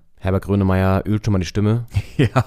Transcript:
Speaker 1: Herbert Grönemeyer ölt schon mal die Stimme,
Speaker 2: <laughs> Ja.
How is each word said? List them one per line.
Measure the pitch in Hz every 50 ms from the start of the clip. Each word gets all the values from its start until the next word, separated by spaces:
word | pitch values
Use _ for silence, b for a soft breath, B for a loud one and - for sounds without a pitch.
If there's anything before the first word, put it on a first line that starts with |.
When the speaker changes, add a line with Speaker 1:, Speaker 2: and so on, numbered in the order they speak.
| _ _ - -
Speaker 1:
Herbert | - 92 95 95 -
Grönemeyer | - 101 104 95 95 95 95 95 95 95 95 -
ölt | - 110 107 -
schon | 110
mal | 101 95
die | 90
Stimme, | - - 104 104 104 113 120 117 - - 104
Speaker 2:
<laughs> | - - - -
Ja. | 139 - - 131 -